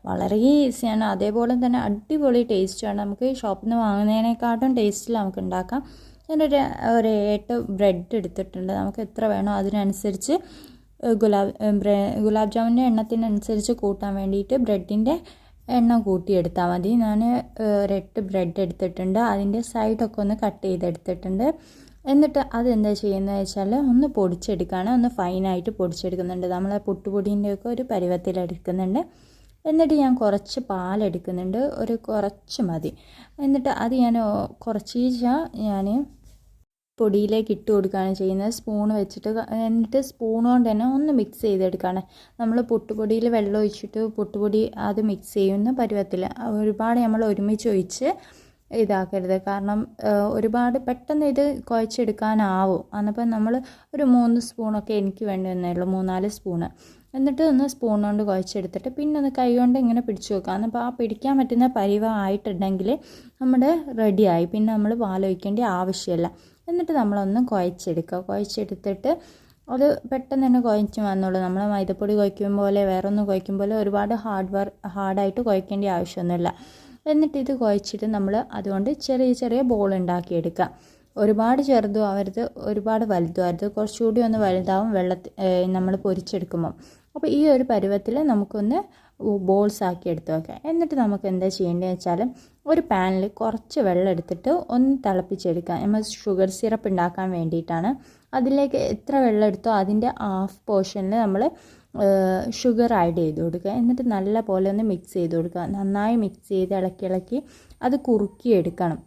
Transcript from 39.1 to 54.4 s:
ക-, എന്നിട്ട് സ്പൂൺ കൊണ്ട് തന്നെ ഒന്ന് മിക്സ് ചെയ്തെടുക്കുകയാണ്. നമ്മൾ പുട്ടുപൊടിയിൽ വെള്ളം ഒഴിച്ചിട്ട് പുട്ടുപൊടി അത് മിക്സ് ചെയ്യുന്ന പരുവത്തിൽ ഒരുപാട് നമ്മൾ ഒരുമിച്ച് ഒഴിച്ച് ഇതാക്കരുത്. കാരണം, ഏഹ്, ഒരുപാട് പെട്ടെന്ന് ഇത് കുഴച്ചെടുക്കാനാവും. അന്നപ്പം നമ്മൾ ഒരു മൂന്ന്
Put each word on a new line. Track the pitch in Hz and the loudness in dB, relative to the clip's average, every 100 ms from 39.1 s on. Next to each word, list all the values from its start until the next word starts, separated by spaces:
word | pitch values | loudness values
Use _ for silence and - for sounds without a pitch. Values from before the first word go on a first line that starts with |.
| 202 214 220 | -4 -4 -4
ക-, | - 220 226 | -2 -2 2
എന്നിട്ട് | 226 220 269 269 | 2 2 0 -2
സ്പൂൺ | - 226 226 233 | -6 -2 2 4
കൊണ്ട് | 247 226 | 4 4
തന്നെ | 214 247 269 | 2 2 2
ഒന്ന് | 302 269 | 2 2
മിക്സ് | 208 - 220 | 0 -2 0
ചെയ്തെടുക്കുകയാണ്. | 190 185 185 185 185 - - - - | 2 0 0 -4 -4 -8 -20 -20 -4
നമ്മൾ | 226 233 233 | 0 0 0
പുട്ടുപൊടിയിൽ | 226 226 214 214 226 233 233 | -2 -2 -4 0 2 2 2
വെള്ളം | 202 214 | 2 0
ഒഴിച്ചിട്ട് | 208 208 208 220 220 220 | 0 -2 -8 -4 -4 -4
പുട്ടുപൊടി | 202 202 208 214 226 208 202 | -4 -2 0 2 0 -2 -4
അത് | 202 214 | 0 0
മിക്സ് | 196 - 208 | -2 -4 0
ചെയ്യുന്ന | 196 196 220 254 | 2 2 0 0
പരുവത്തിൽ | 226 202 196 180 185 - 226 214 | 0 -2 -2 -4 -6 -6 -4 0
ഒരുപാട് | 214 214 220 240 233 | 0 0 0 2 2
നമ്മൾ | 220 220 | 2 0
ഒരുമിച്ച് | 202 202 214 233 | 0 0 0 2
ഒഴിച്ച് | 196 185 - 269 392 - - - _ _ 226 | 0 -2 -2 -2 -4 -10 -20 -20 _ _ -2
ഇതാക്കരുത്. | 214 196 185 196 180 190 190 | 0 0 0 -4 0 -2 0
കാരണം, | 202 202 208 - - 214 | -4 -2 -2 -4 -4 0
ഏഹ്, | 208 202 220 | 2 2 0
ഒരുപാട് | 220 240 240 262 254 | 0 2 0 0 -4
പെട്ടെന്ന് | 254 - 302 294 | -6 -2 0 2
ഇത് | 269 285 277 - | 2 0 -2 -2
കുഴച്ചെടുക്കാനാവും. | 233 220 226 220 208 214 220 202 185 190 175 - 208 | -2 -2 -2 -2 0 0 2 2 2 2 0 -4 -4
അന്നപ്പം | 208 208 233 220 | -4 0 -2 0
നമ്മൾ | 214 240 262 - _ | 0 -2 -4 -20 _
ഒരു | 285 277 | 0 4
മൂന്ന് | 247 233 233 | 6 6 2